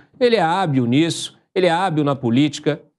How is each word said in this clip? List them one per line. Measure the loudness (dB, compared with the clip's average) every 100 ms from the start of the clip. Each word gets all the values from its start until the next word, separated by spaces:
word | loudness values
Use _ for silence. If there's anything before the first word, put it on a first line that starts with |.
| _ -2
ele | 0 2
é |
hábil | 0 0 0 0 2
nisso, | 2 0 -2 -10 _ _ 0
ele | 0
é |
hábil | 0 0 0
na | -2 -2
política, | 0 0 0 -2 -6 -6 -10